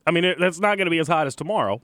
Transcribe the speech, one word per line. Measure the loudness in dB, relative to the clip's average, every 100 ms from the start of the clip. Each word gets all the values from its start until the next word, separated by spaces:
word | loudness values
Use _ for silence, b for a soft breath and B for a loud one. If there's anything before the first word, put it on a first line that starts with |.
| -2
I |
mean, | 2 0
it, | 2
that's | -2 0
not | 0 0
gonna | 0
be | 0
as | 2
hot | 0 0
as | -4
tomorrow, | -4 -2 0 -2